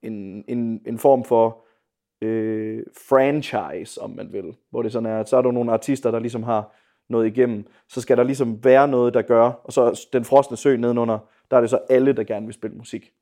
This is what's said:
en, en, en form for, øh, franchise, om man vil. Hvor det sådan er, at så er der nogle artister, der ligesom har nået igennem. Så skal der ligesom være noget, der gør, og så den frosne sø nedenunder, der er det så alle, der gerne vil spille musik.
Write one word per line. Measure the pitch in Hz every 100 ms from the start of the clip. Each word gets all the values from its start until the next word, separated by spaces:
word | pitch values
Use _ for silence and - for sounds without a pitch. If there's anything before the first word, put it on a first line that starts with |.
en, | 113 107 98 98 -
en, | 120 117 113 -
en | 113
form | 143 135
for, | 120 117 113 113 _ _ _ _ _ _
øh, | 110 113 110 110 110 110 - -
franchise, | - 135 135 147 143 113 80 82 - -
om | -
man | - 101
vil. | 98 90 - _
Hvor | 120
det | 117
sådan | 117 113
er, | 110
at | 107
så | 127
er |
der | 127
nogle | 123 120
artister, | 113 - 135 120
der | 113
ligesom | 117 113
har | 113 113 107 _ _ _ _
nået | 120 110
igennem. | 110 123 110 104 _ _
Så | -
skal | 120 120
der |
ligesom | 123 135 127 110
være | 131 131 143
noget, | 131 120
der | 120
gør, | 107 117 120 123
og | -
så | - 120 - -
den | 131 117
frosne | 135 135 120
sø | 143 131
nedenunder, | 120 120 117 110 - _ _
der | 127
er |
det | 120
så | 123 -
alle, | 127 131
der | 131
gerne | 107 107 110
vil |
spille | 113 107 -
musik. | 117 113 _ _